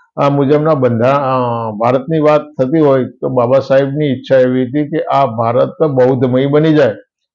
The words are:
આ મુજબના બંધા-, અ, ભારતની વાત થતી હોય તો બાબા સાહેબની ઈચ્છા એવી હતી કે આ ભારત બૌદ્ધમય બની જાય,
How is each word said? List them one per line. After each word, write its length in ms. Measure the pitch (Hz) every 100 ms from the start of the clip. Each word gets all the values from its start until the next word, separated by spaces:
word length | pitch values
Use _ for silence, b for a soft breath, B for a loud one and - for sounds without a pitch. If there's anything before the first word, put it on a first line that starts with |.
| B -
આ 120 | 143
મુજબના 440 | 143 135 147 156
બંધા-, 400 | 147 123 117 123
અ, 580 | 143 131 131 123 117 113
ભારતની 480 | 104 117 131 135 160
વાત 220 | 147 151
થતી 380 | - - 127 160
હોય 260 | 147 135 123
તો 240 | - -
બાબા 300 | 127 120 135
સાહેબની 460 | 131 135 139 143 147
ઈચ્છા 320 | 127 - 135
એવી 260 | 127 127
હતી 240 | 127 147 147
કે 160 | 156
આ 220 | - 135 135
ભારત 580 | 110 117 120 135 -
બૌદ્ધમય 640 | 160 131 127 127 127 127 139
બની 280 | 147 160
જાય, 220 | 151 127 101 _ _ _